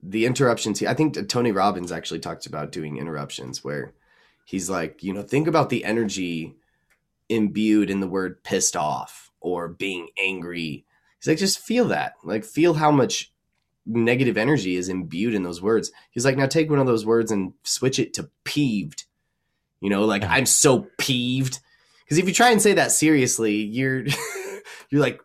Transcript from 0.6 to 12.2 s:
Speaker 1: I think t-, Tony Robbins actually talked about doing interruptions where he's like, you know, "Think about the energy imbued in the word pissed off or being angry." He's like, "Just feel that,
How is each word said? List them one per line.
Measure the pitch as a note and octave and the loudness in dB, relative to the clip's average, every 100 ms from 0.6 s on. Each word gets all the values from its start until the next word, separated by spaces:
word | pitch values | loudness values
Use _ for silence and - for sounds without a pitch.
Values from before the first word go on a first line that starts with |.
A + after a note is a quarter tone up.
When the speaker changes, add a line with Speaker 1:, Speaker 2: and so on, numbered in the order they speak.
| - G2+ | 0 -2
Speaker 1:
I | G#2 | -2
think | A#2 D#3 | 0 0
t-, | - | 0
Tony | G2 A#2+ A#2+ | -4 0 0
Robbins | G2 G2+ F#2 F2 | 2 0 0 -6
actually | E2 - E2 | -8 -8 -8
talked | E2+ E2 - | -8 -10 -10
about | D#2 D2+ | -10 -8
doing | F2+ D#2 D2 | -8 -8 -8
interruptions | D#2+ D2+ C#2+ - B1+ - | -8 -8 -10 -10 -12 -10
where | - D2 B1 _ _ _ _ _ _ | -8 -8 -8 _ _ _ _ _ _
he's | F#2+ F2 | -6 -2
like, | F#2 D#2 - | -4 -4 -8
you | F#2+ | -8
know, | G2 | -8
"Think | G2+ C3 D#3 | -2 0 2
about | D#3+ C#3 | 2 2
the | A#2+ | -2
energy | - A2+ A2 F#2+ F2+ E2 D#2+ - _ _ _ _ _ _ _ | -2 -2 -2 -4 -4 -4 -8 -14 _ _ _ _ _ _ _
imbued | A2+ G#2+ G2+ A2 G#2+ G2 | 0 0 0 4 4 4
in | G2 | 0
the | F#2+ | -2
word | F#2+ F#2 - | -2 -4 -8
pissed | - G2 F2+ F2+ | -4 0 0 -2
off | D#2 C2 - - - _ | -2 -4 -8 -16 -20 _
or | E2+ F2+ E2+ | -6 -4 -6
being | F2 G2 F#2 E2 - | -6 -6 -6 -10 -6
angry." | F#2+ F#2+ E2+ F2 E2 B1+ _ _ _ _ | -4 -4 -8 -8 -8 -8 _ _ _ _
He's | - | -2
like, | D#3 | 0
"Just | G3 - | 0 -2
feel | - A3+ G#3 | -2 0 0
that, | D#2+ C2+ - | 0 -4 -8